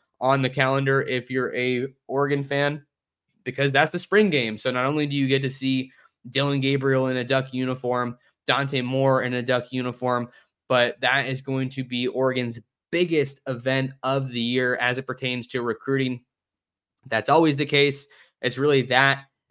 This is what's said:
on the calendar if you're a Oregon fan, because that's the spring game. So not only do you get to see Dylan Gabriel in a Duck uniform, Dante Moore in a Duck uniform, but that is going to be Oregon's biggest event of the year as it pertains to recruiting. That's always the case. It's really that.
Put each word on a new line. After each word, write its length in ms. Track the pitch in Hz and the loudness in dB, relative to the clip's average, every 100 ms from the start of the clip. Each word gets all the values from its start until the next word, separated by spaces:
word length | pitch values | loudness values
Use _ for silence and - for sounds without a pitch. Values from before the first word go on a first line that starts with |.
| _ - | _ -4
on 220 | 131 135 | 0 2
the 80 | 131 | 0
calendar 520 | - 131 135 139 135 | 0 0 2 2 0
if 280 | - 123 120 | 0 -4 -4
you're 240 | 131 123 123 | -4 -4 -2
a 320 | 127 127 135 - - | -2 -2 -4 -10 -6
Oregon 360 | 135 143 143 | -2 0 -2
fan, 420 | 139 143 143 147 - _ _ _ _ _ - | -2 0 0 -2 -12 _ _ _ _ _ -8
because 260 | 131 139 | -2 2
that's 200 | 139 156 | 2 2
the 60 | 175 | 0
spring 320 | - 202 208 | 0 4 4
game. 280 | 147 113 107 | 2 0 -2
So 140 | 131 | -2
not 140 | 123 131 | 0 0
only 220 | 151 147 | 0 0
do 80 | 139 | 0
you 120 | 131 | 2
get 120 | 135 | 2
to 60 | 135 | 0
see 420 | 131 131 131 127 _ _ _ 123 | -2 -2 -2 -4 _ _ _ -6
Dylan 320 | 135 143 139 | 0 0 0
Gabriel 460 | 135 139 135 131 131 | 0 0 2 2 0
in 100 | 127 | -2
a 60 | |
Duck 300 | 123 135 131 | 0 0 -2
uniform, 640 | 127 127 131 123 123 120 120 _ _ - | -4 -4 -4 -2 -2 -4 -8 _ _ 0
Dante 360 | 127 139 139 | 0 0 -2
Moore 420 | 123 131 135 131 | -2 2 4 2
in 100 | 123 | 0
a 80 | 123 | -2
Duck 300 | 123 123 120 | 0 0 -2
uniform, 580 | 127 123 120 127 123 120 - _ _ - | -6 -4 -4 -2 -2 -4 -12 _ _ 0
but 320 | 127 120 - | 2 2 0
that 260 | 127 135 123 | 0 0 -2
is 140 | 131 | -6
going 280 | - 131 131 | -4 -4 -4
to 140 | 135 | -6
be 240 | 123 123 123 | -6 -4 -4
Oregon's 520 | 127 131 127 120 117 - _ - | 0 0 0 -4 -8 -14 _ -6
biggest 500 | 170 175 160 139 - - | -2 0 0 0 -4 -8
event 460 | 120 123 135 135 135 | -4 0 0 -2 -4
of 260 | 131 139 135 | -2 -2 -2
the 120 | 120 | -4
year 340 | 117 127 127 123 | 0 0 0 0
as 220 | 123 123 | -2 -2
it 100 | 127 | -6
pertains 400 | 127 131 123 117 | -6 -6 -6 -6
to 140 | 131 | -4
recruiting. 640 | 120 110 - 135 131 123 _ _ _ _ _ _ _ _ - | -4 -4 -2 -2 -2 -6 _ _ _ _ _ _ _ _ -4
That's 220 | 113 107 | -2 4
always 280 | 156 160 139 | 4 4 2
the 80 | 139 | 2
case. 420 | 147 143 139 - - _ _ | 2 2 0 -10 -20 _ _
It's 160 | 127 120 | -6 0
really 260 | 147 139 | 2 2
that. 420 | 123 127 139 135 - _ _ | 4 4 4 2 -6 _ _